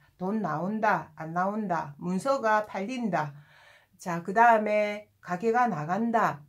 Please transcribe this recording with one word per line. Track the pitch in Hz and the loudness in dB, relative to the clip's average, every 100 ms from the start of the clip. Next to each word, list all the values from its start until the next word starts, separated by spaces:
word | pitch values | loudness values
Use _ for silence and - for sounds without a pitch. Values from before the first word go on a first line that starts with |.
| _ - | _ -8
돈 | 180 220 | -4 -2
나온다, | 185 151 180 220 214 180 143 - | -2 -4 -4 0 0 0 -2 -12
안 | 160 | -6
나온다, | 170 185 214 208 165 151 143 | -2 -2 -2 -2 -4 -4 -8
문서가 | 170 185 262 269 220 214 214 | -4 -2 0 0 2 2 0
팔린다. | 202 202 254 226 170 147 143 - - - - _ _ | -6 -6 -4 -2 -2 -2 -8 -20 -20 -20 -20 _ _
자, | 185 170 | -8 -6
그 | 170 | 0
다음에 | 196 233 226 214 214 208 208 - _ | 6 8 6 4 0 0 -4 -12 _
가게가 | - 175 226 240 240 | -8 -2 0 2 2
나간다. | 165 151 190 233 226 185 143 | 0 -2 -2 0 2 0 -2